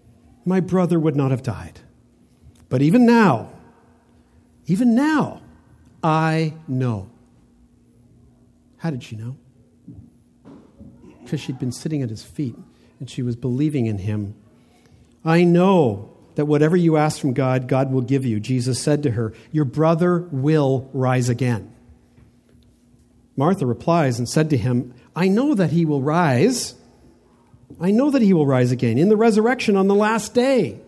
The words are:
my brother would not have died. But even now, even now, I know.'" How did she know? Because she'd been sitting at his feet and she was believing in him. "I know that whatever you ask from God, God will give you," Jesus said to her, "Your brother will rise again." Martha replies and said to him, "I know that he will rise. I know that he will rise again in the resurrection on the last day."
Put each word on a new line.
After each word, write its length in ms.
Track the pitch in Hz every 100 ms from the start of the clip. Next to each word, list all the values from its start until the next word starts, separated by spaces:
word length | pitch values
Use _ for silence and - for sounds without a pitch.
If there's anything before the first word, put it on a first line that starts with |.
| _ _ _ _
my 160 | 175 190
brother 400 | - 185 175 170
would 160 | 156 143
not 140 | 135
have 120 | 123
died. 380 | - 90 85 - - _ _ _ _ _ - - -
But 140 | 131
even 240 | 147 240 233
now, 420 | 233 196 117 - - - _ _ _ _ _ _ _ _ _ -
even 280 | 185 247
now, 460 | 226 302 302 147 - - - _ _ _ _
I 480 | 165 156 160 160 160 160 -
know.'" 400 | 131 127 104 101 - _ _ _ _ _ _ _ _ _ _ _ _ _ _ _ _
How 140 | 165
did 120 | 127
she 140 | - 110
know? 200 | 117 139 _ _ _ _ - - - _ _ _ - - - - - - - -
Because 160 | - 151
she'd 180 | - 127
been 140 | 127
sitting 280 | - 160 151
at 100 | 120
his 120 | 107
feet 320 | - - 123 120 - _ _ -
and 100 | 123
she 120 | -
was 120 | 123
believing 520 | 117 127 123 151 143 113
in 120 | 101
him. 380 | 101 107 101 - _ _ _ _ _ _ _ _
"I 180 | 160 170
know 680 | 175 170 185 185 127 104 - - _ -
that 100 | 147
whatever 300 | 147 156 180
you 200 | 165 156
ask 240 | 151 -
from 120 | 147
God, 340 | 127 131 127 123
God 260 | 135 139
will 100 | 131
give 220 | 120 135
you," 140 | 131 107
Jesus 420 | 110 127 123 123
said 220 | 151 147
to 80 | 147
her, 240 | 113 110 - -
"Your 140 | 156
brother 640 | 135 139 160 165 180 175 175
will 580 | 135 143 156 135 131 127
rise 360 | 135 127 127 123
again." 440 | 120 127 110 - - - - _ _ _ _ _ _ _ _ _ _ _ _ _ -
Martha 300 | 151 196 127
replies 500 | 110 - 170 135 117
and 120 | 117
said 200 | 156 156
to 60 | 131
him, 380 | 127 123 117 - _ 160
"I 100 | 190
know 280 | 202 294
that 180 | 214 156
he 120 | 165
will 160 | 160 143
rise. 760 | 131 165 160 123 214 247 - - _ _ - _ _ _ _ - - -
I 100 | 175
know 200 | 220 294
that 120 | 262
he 100 | 202
will 140 | 175 139
rise 240 | 127 123
again 260 | 123 120 113
in 120 | 170
the 80 | 214
resurrection 580 | 233 214 226 254 -
on 140 | 196 196
the 60 | 202
last 380 | 214 226 220
day." 460 | 240 262 262 127 -